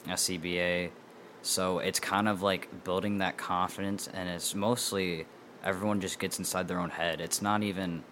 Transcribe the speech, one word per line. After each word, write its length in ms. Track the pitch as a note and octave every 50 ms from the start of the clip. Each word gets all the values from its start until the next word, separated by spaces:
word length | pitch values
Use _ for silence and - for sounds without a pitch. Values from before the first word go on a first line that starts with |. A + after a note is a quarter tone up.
| - -
S 140 | F#2 -
C 160 | - - F#2 E2
B 200 | D#2 F2+ F2 F2
A. 300 | F2 F2+ F2+ F2 F2 E2 - - - - - - - - - -
So 360 | - - - F#2+ F#2 F#2 F#2 E2
it's 200 | - F#2+ F#2 -
kind 280 | - - F#2+ G2+ G#2+ G#2+
of, 140 | G#2 F2
like, 420 | G2 G2+ F#2+ E2+ - - - F2 -
building 340 | F#2 F2+ F#2+ F#2+ G#2 G2+ G2
that 180 | F#2+ F2+ -
confidence, 720 | - - - F#2 F2+ F#2 F#2 - - G2 G2 G2+ G2 - -
and 160 | - F#2+ F2+ F2+
it's 260 | F2 E2+ - - -
mostly 720 | G2+ G2+ A2+ B2 A#2+ - - G2+ G2 F#2 F2+ E2+ D#2+ D#2+ - - - - - - - -
everyone 360 | F#2+ F#2+ F2+ G#2 G#2+ G#2 G2
just 180 | F#2+ F#2 - -
gets 200 | G2 F#2 - -
inside 300 | F#2 - - F#2 F#2 F2
their 100 | F2+ F2
own 120 | E2+ E2
head. 300 | - - E2 E2+ D#2+ D#2
It's 200 | E2 E2 - -
not 200 | G2+ G2+ G#2 G#2
even, 400 | G#2 G2+ F#2 F#2+ F#2 F2 E2+ D#2 - -